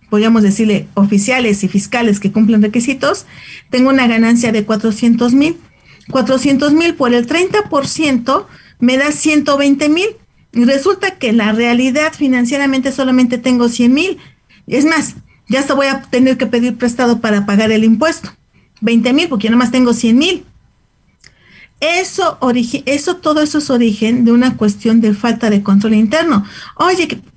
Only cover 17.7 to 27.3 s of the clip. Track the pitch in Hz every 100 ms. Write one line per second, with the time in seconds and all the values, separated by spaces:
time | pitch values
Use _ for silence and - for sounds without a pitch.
17.7 | 220 220 220 311 - - - _ _ _
18.7 | _ 214 233 240 269 339 240 220 233 240
19.7 | 254 247 233 233 233 330 370 - _ _
20.7 | _ _ _ _ _ - _ _ - -
21.7 | _ 302 349 370 - 349 - 254 247 233
22.7 | - - 285 330 359 311 302 302 302 285
23.7 | 247 233 202 220 247 233 240 254 - 214
24.7 | 202 226 226 220 208 240 214 226 202 202
25.7 | 196 220 214 220 311 339 214 202 - -
26.7 | - 330 349 330 - -